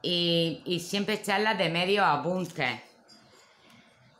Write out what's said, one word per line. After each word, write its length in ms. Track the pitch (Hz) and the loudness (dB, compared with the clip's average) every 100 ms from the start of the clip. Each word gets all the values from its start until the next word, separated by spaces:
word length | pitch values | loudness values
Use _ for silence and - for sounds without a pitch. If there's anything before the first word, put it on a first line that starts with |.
y, 600 | 165 175 175 170 165 156 | 0 0 2 2 2 -2
y 160 | - 175 | -4 -4
siempre 340 | 170 202 196 | -2 -4 -2
echarlas 420 | 208 208 196 214 202 | -4 0 0 2 0
de 140 | 170 | 0
medio 340 | 170 180 202 | 0 2 4
a 180 | 180 147 | 4 2
puntes. 580 | 165 185 175 - 127 117 - - _ - - - - _ - - - _ - | 0 -2 -4 -4 -4 -4 -12 -20 _ -20 -20 -20 -20 _ -20 -20 -20 _ -20